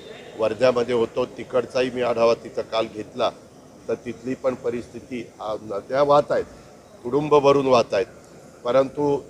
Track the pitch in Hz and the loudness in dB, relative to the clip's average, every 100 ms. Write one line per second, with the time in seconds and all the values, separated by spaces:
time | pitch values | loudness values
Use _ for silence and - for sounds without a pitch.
0 | - - - - 110 107 127 123 117 120 | -18 -18 -14 -4 -2 2 2 2 0 0
1 | 113 127 127 - 113 127 117 131 131 123 | -2 -2 -6 -8 -4 -4 -2 -2 -2 -2
2 | 120 117 117 113 117 - 107 113 113 101 | -2 2 2 2 -4 -8 -4 -2 -4 -6
3 | - 127 156 - - - - - - 113 | -10 -4 -4 -4 -20 -20 -20 -18 -8 -8
4 | 123 110 127 131 131 123 120 120 - 117 | -8 -10 -8 -4 -4 -4 -6 -6 -8 -16
5 | - 123 110 - 104 107 107 101 - 131 | -12 -12 -12 -12 -8 -8 -8 -10 -4 0
6 | 143 147 143 - - - - - - - | 4 4 4 -2 -4 -12 -20 -20 -20 -14
7 | 120 139 151 147 139 143 131 120 - 101 | -4 -2 4 4 6 4 4 2 4 0
8 | 95 - - - - - 120 127 135 139 | -2 -8 -20 -20 -20 -12 0 2 2 0
9 | 147 143 - | -2 -2 -4